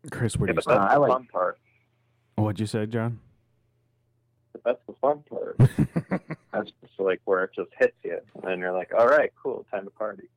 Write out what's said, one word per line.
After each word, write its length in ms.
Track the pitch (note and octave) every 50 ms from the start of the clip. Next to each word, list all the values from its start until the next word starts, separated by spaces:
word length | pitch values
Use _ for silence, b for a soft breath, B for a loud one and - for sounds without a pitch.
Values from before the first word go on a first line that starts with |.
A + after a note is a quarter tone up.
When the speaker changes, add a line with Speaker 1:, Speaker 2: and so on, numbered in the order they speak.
| - D3
Speaker 1:
Chris, 260 | - - A#2+ A2 -
where 100 | - A2
Speaker 2:
Yeah, 60 | G2 A2+
Speaker 1:
do 20 | G2
you 40 | -
Speaker 2:
but 0 |
that's 140 | - A#2 G#2
Speaker 1:
stand? 100 | G2 G2+
Speaker 3:
I 40 | B2+
Speaker 2:
the 40 | C#3+
Speaker 3:
like 100 | C#3+ B2+
Speaker 2:
fun 160 | B2+ C3 B2+ _
part. 280 | - F2+ F2+ F2+ - _ _ _ _ _ _ _ _ _ _ _ _ _ _ _ _
Speaker 1:
What'd 240 | - G#2+ G#2+ G2+ G2
you 60 | A2
say, 200 | G#2 - A2 G#2+
John? 340 | G#2+ A#2 A#2 A2+ A#2+ A#2 A2+ _ _ _ _ _ _ _ _ _ _ _ _ _ _ _ _ _ _ _ _ _ _ _ _ _ _ - - _
Speaker 2:
That's 140 | A#2 B2+ - _
the 60 | - -
fun 300 | _ - C#3 D3+ D3 D3 _
part. 280 | A2 G2 - - -
Speaker 1:
<laughs> 920 | - B2+ - - - D3 - - E3+ - _ F#3 E3+ _ - D#3 _ _ _
Speaker 2:
That's 200 | - G#2 G#2+ - _ _
just, 180 | - - _ -
like, 220 | F#2+ F#2+ F#2 - _
where 180 | - G2 F2+ F#2+
it 80 | - -
just 140 | - F2 - _
hits 180 | - B2+ B2 _ _ -
you, 160 | F2 E2+ - - _ _
and 80 | - -
then 160 | F#2 F#2 F2+
you're 120 | F2+ F#2 F#2
like, 180 | F#2 F2 - -
"All 100 | G#2 A#2
right, 240 | B2 C#3+ D3+ B2 - _ _
cool, 240 | - C#3 A2+ G2+ G2+ _
time 140 | - G2 G2
to 60 | G2
party." 380 | _ _ A2 G#2+ G2 F#2+ - - _